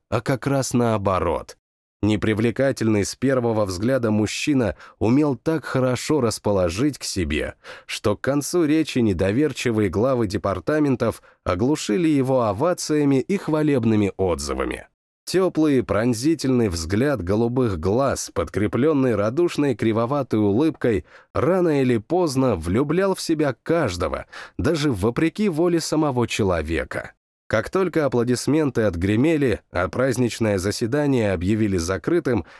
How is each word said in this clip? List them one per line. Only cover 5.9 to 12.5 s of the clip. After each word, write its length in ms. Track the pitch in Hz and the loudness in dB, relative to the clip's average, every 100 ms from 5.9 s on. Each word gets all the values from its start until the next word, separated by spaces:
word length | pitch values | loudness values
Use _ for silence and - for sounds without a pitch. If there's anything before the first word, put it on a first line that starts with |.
| 123 - 151 | -2 -2 0
расположить 760 | 117 - 110 98 90 87 147 123 | 0 -2 0 0 0 0 -2 -2
к 60 | |
себе, 520 | - 98 76 73 64 - - - - | -8 -4 -2 -2 -4 -10 -18 -20 -14
что 300 | - 107 101 | -6 -4 -2
к 40 | |
концу 440 | - 143 143 180 | -2 -2 -2 0
речи 360 | 151 156 151 131 | 2 2 0 2
недоверчивые 880 | 113 90 95 110 151 127 123 110 104 | 2 2 0 0 0 -2 -2 0 0
главы 400 | 90 127 127 110 | 0 0 0 -2
департаментов 920 | 98 101 95 - 151 147 127 117 - - _ | -2 -4 -4 -2 0 2 0 -2 -4 -10 _
оглушили 640 | - 92 120 151 - 202 160 | -4 0 0 0 0 0 2
его 360 | 143 127 131 | 2 2 0
овациями 800 | 113 | 0